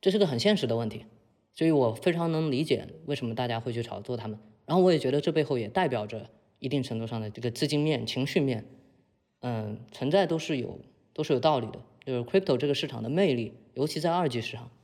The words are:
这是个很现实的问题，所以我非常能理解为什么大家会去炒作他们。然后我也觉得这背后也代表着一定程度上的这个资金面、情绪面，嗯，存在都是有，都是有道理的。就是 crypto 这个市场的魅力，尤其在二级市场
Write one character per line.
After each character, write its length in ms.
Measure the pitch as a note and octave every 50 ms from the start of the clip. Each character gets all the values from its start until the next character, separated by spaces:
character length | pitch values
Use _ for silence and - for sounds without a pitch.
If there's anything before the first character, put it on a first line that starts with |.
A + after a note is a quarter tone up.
这 80 | - F#3+
是 80 | F#3
个 80 | A3 G3+
很 140 | E3 C#3 A2+
现 180 | - G3+ G#3+
实 80 | - -
的 100 | A#2+ A2+
问 140 | A2+ A#2 A2
题， 160 | G#2+ A2 - - - _ _ _ _ _ _ _ _
所 140 | - D#3+
以 40 | E3
我 220 | D#3+ C#3+ B2+ A#2 A2
非 180 | A#2 - F#3
常 200 | E3 E3+ E3+ E3
能 180 | D#3+ D#3+ D#3+ D#3
理 140 | C3 B2 D#3+
解 240 | D#3 C#3 - - - - - -
为 100 | - C#3+
什 100 | - C3
么 100 | A#2 A2+
大 120 | A#2+ B2+
家 120 | A#2+ A#2 A2+
会 120 | A#2 B2+
去 120 | A2+ A#2+ A2+
炒 180 | - - G2+
作 160 | G#2 - B2
他 100 | A2+ G#2+
们。 120 | A2 G#2+ - - - - _ _
然 100 | - D#3
后 60 | F#3
我 100 | F#3 F#3
也 60 | E3+
觉 140 | D3+ C#3 C3
得 100 | C3 D3
这 100 | D3 F3
背 120 | D3+ D#3+ D3
后 140 | - C#3+
也 100 | A#2+ A2
代 200 | G2+ A#2 F#3+ F#3
表 200 | D3 B2+ A2+ G#2+
着 220 | G#2 - A2 - - - _ _ _ _ _
一 100 | - C3
定 120 | C#3 C#3
程 160 | B2+ - A#2+
度 80 | A2+ A2+
上 140 | A2 A#2 A2+
的 80 | G#2+ G#2+
这 120 | G#2+ -
个 100 | A#2 B2
资 160 | A#2 - D3+
金 140 | D3 D3+ D3
面、 240 | D3 D#3 D3+ A#2+ A2+
情 200 | G2+ - B2+ C3
绪 140 | C#3 - F#3+
面， 260 | D3 C3+ B2 G#2+ - - - - _ _ _ _ _ _ _ _ _ _ _ _
嗯， 360 | - B2 A#2 A2 G#2+ G#2+ G#2+ A2 B2 -
存 180 | - - B2+ C3+
在 160 | D#3+ G3+ F#3+
都 140 | E3 E3 D#3+
是 180 | D#3+ - D#3
有， 220 | C3 A#2 - - - - - _ _ _ _ _
都 100 | - D#3
是 100 | - C#3+
有 60 | C3
道 200 | A#2+ D#3 D3+ B2+
理 80 | A#2
的。 140 | G#2 F#2+ - - - _ _ -
就 80 | - C3
是 100 | A#2+ A#2+
crypto 320 | B2 - G3 F#3+ - C3+
这 100 | A#2+ -
个 80 | - -
市 140 | - -
场 160 | C#3+ C3 A#2 A2+
的 60 | A2+
魅 240 | C#3+ F3 G3+ F3 C3
力， 200 | A#2+ A2+ G2+ - - - _ _
尤 120 | B2+ C#3+
其 140 | D#3 - D#3+
在 120 | D3+ E3+
二 180 | E3 F3+ F3+ D3
级 100 | A#2+ A#2+
市 160 | A2 - -
场 160 | A#2 - - - _